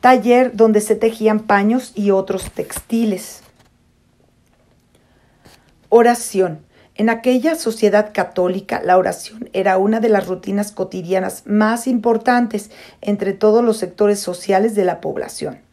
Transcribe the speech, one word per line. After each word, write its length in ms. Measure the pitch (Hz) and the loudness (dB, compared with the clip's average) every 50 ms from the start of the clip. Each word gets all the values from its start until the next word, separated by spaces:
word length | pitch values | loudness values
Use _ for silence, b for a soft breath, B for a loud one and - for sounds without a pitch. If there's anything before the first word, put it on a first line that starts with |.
taller 540 | - 254 254 254 196 247 240 247 254 254 247 | 6 6 6 6 4 2 4 4 4 2 2
donde 260 | 208 226 226 214 208 | 4 4 4 4 2
se 140 | 208 - 220 | 2 0 -2
tejían 460 | 214 - 226 226 - 220 214 214 214 | 0 0 -2 -2 0 0 0 0 0
paños 500 | 220 - 214 202 196 208 233 254 254 - - | 0 0 0 2 2 2 0 0 -4 -6 -8
y 160 | - 208 202 | -4 0 2
otros 400 | 196 190 190 - 196 185 - - | 2 0 0 -2 -6 -8 -8 -10
textiles. 920 | - - - - - - - _ - 226 233 214 196 185 - - - - _ _ _ _ _ _ _ _ _ _ _ _ _ _ _ _ _ _ _ _ _ _ _ _ _ _ _ _ _ _ _ b b b b b b b b b b b b b b b b b _ _ | -10 -10 -10 -8 -10 -14 -8 _ -2 0 0 0 -2 -4 -6 -14 -20 -20 _ _ _ _ _ _ _ _ _ _ _ _ _ _ _ _ _ _ _ _ _ _ _ _ _ _ _ _ _ _ _ b b b b b b b b b b b b b b b b b _ _
Oración. 760 | - 233 233 240 240 233 - - - 196 190 180 156 151 b b b b b b b | 4 6 6 6 2 0 -4 -6 -2 -2 -2 -2 -2 -10 b b b b b b b
En 160 | - 208 226 | -2 -2 -2
aquella 420 | 226 226 233 254 254 254 233 320 320 | -2 0 0 0 0 2 0 0 -2
sociedad 580 | 320 - 233 220 - - 208 190 208 208 208 | -2 -4 -6 -4 0 0 2 2 2 0 0
católica, 680 | - - - - - - 180 180 180 196 196 - - - - | -4 -6 -6 -4 -2 -2 -2 -2 -2 -4 -6 -6 -8 -6 0
la 140 | - 185 185 | 2 4 4
oración 500 | 185 190 180 - - - 226 - 240 - _ | 4 2 -4 -8 -12 -18 -16 -16 -18 -8 _
era 240 | 190 190 202 185 190 | -2 0 0 0 2
una 220 | 196 208 220 226 | 2 0 0 0
de 100 | 220 233 | 2 2
las 160 | 214 196 - | 2 2 0
rutinas 460 | 170 185 180 - - 196 202 208 202 | -2 -8 -8 -6 -6 -4 -4 -4 -6
cotidianas 720 | - - 190 185 - 185 170 170 190 190 190 190 - - _ | -6 -8 -8 -8 -8 -12 -6 -4 -4 -4 -4 -4 -8 -12 _
más 400 | - 208 214 214 214 226 240 233 | -2 0 2 2 2 0 -2 -2
importantes 840 | 262 254 240 208 240 233 226 226 - 247 247 240 226 233 208 202 - B B B B B B | -2 -2 0 0 0 0 0 0 0 2 2 0 0 -4 -8 -10 -10 B B B B B B
entre 320 | - - 208 196 196 196 196 | -4 -4 -4 -2 -2 -4 -4
todos 300 | 196 - 214 214 233 240 | 2 2 4 4 4 2
los 140 | 233 214 220 | 2 0 -2
sectores 420 | - 180 - - 214 208 208 202 | -4 -10 -2 0 2 2 2 0
sociales 540 | - - 180 175 - - 196 190 208 226 214 | -4 -8 -10 -10 -4 0 0 2 2 0 0
de 120 | 202 190 | 0 0
la 140 | 180 165 165 | 0 -2 -4
población. 600 | - 139 120 - - - - - 151 147 - - _ _ | -6 -8 -6 -6 -8 -10 -10 -10 -10 -10 -10 -12 _ _